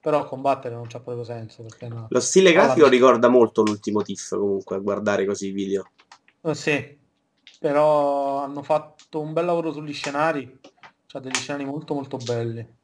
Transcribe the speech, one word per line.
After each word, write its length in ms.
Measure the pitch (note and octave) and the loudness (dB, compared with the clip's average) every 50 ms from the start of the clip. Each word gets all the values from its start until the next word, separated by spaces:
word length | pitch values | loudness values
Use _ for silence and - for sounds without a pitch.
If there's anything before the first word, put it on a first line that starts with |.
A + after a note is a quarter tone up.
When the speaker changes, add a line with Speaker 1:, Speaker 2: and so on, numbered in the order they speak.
Speaker 1:
però 240 | _ D#3 D3+ D3 C#3+ | _ 0 0 0 -2
combattere 480 | D3 - C3 C3+ C#3 C3+ C3+ - B2 A#2 | -2 -10 -4 -2 -2 -2 -2 -4 -10 -10
non 120 | A#2+ A#2+ A#2+ | -10 -12 -12
c'ha 120 | - A#2 | -14 -14
proprio 240 | A#2+ - B2 A#2+ A#2+ | -12 -10 -10 -10 -8
senso, 380 | A2+ A#2+ A#2 A2+ G#2+ - _ A#2 | -10 -10 -12 -12 -14 -16 _ -20
perché 260 | A2+ - _ - A#2+ | -20 -18 _ -14 -12
no, 220 | A#2 A#2 A2+ A2 | -12 -12 -10 -2
Speaker 2:
Lo 80 | - B2 | -2 -2
stile 320 | A#2+ - - F3+ F#3+ F#3 E3 | 0 2 4 6 6 6 6
Speaker 1:
alla 100 | F3 G#3 | 6 6
Speaker 2:
grafico 240 | - - E3 D3+ C3+ | 4 6 6 6 8
Speaker 1:
fine 0 | |
Speaker 2:
ricorda 400 | B2+ B2+ A#2+ C3 A#2+ A2+ A#2+ A#2+ | 8 8 8 6 6 6 6 6
molto 340 | B2 B2+ A#2 A2 _ - G#2+ | 6 6 6 4 _ 2 2
l'ultimo 400 | G#2+ G#2 G#2 - - G#2 G#2 G2 | 2 2 -2 -4 -4 -2 -2 -2
Thief, 280 | - G2 - - - | -4 -8 -12 -10 -8
comunque, 440 | - G2 G2+ G2+ G2 G2 F#2+ - - | -4 -2 -2 -2 -2 -4 -4 -6 -8
a 60 | F#2+ | -6
guardare 440 | G2 G#2 G2+ G2+ G#2+ G#2 G2+ G2+ G2 | -4 -4 -4 -2 -2 -2 0 0 0
così 220 | G2 G2+ F#2+ G2+ | -2 -4 -6 -6
i 60 | G2 F#2+ | -8 -6
video. 380 | G2 G2 G2 F#2+ G2 F#2+ _ _ _ _ _ - _ _ _ _ _ _ | -6 -4 -4 -4 -4 -6 _ _ _ _ _ -20 _ _ _ _ _ _
Speaker 1:
Eh, 120 | E3 D3+ | -6 -6
sì, 440 | - - - D3+ C#3 - - - _ _ _ _ _ _ _ _ _ _ - _ _ | -4 -2 -2 -2 -2 -4 -8 -18 _ _ _ _ _ _ _ _ _ _ -20 _ _
però 800 | - D#3 C#3+ D3 D3+ D3+ D3+ D3 C#3+ C#3+ C#3+ C#3 C#3 C#3 C#3 C#3 C#3+ | -4 0 2 4 4 4 4 2 2 0 0 0 -2 -2 -4 -4 -6
hanno 200 | C#3 C#3 D3 C#3 | -6 -8 -12 -4
fatto 580 | - D#3 D3+ D3+ D#3 _ _ - _ - D#3 | -2 -2 -2 -2 -6 _ _ -20 _ -8 -8
un 120 | D3+ D#3 D#3 | -8 -4 -2
bel 120 | E3 E3+ | -2 0
lavoro 280 | F3 F3 E3+ E3 E3 C#3+ | 0 0 0 -2 -4 -6
sugli 200 | C#3+ D3+ D3+ C#3+ | -8 -10 -10 -12
scenari, 680 | - - D3 C#3 C#3+ D3+ D#3+ D#3+ C#3+ B2+ B2 - _ _ - _ _ - - _ _ _ | -10 -8 -6 -2 0 0 0 0 -2 -6 -12 -18 _ _ -20 _ _ -20 -20 _ _ _
c'ha 120 | _ - C3+ | _ -14 -12
degli 200 | B2 C3 C3 - | -12 -8 -8 -8
scenari 260 | - - D3 C#3+ C#3+ | -6 -6 -8 -8 -8
molto, 300 | C3+ C#3 D3+ D#3 - D3+ | -8 -8 -10 -8 -8 -8
molto 220 | C#3+ C3+ C3+ - B2 | -8 -8 -8 -10 -10
belli. 420 | A#2+ A#2 A#2+ A#2 A#2 A#2 A2+ A#2 A2+ - _ _ | -6 -6 -6 -4 -4 -6 -8 -10 -14 -16 _ _